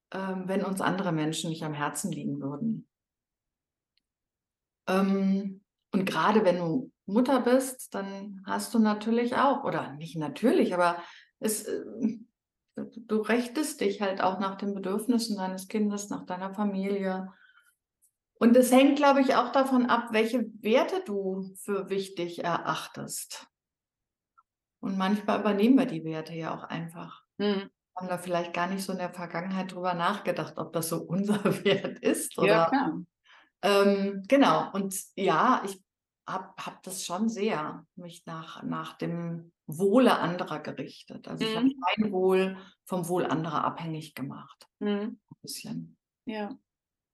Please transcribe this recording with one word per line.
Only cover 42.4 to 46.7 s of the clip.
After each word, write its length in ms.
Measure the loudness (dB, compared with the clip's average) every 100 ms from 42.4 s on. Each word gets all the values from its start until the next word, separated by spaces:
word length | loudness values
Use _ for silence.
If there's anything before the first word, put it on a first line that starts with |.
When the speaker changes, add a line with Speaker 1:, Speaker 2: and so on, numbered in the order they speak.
| 2 -4 -14 _
Speaker 1:
vom 240 | -6 -4 -2
Wohl 180 | -2 0
anderer 380 | -2 -2 -2
abhängig 520 | -2 -4 -6 -8 -10 -10
gemacht. 520 | -10 -10 -16 -20 _ -6
Speaker 2:
Mhm. 400 | -2 -2 -4 -10 -18
Speaker 1:
Ein 120 | -20
bisschen. 560 | -16 -14 -10 -10 -12 _ _ _ -10
Speaker 2:
Ja. 320 | -6 -8 -10 _